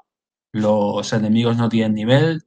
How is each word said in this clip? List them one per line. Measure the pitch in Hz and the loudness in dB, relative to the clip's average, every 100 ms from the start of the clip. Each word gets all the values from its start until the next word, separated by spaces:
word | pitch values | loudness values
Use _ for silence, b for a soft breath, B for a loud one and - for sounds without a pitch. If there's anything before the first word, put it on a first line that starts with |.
| _ _ _ _ _ | _ _ _ _ _
Los | 107 107 107 101 101 104 | -4 0 0 0 -4 -4
enemigos | 113 107 110 117 117 | -2 0 2 2 0
no | 117 | 0
tienen | 113 110 | 0 0
nivel, | 107 110 135 160 160 | -2 2 2 2 -2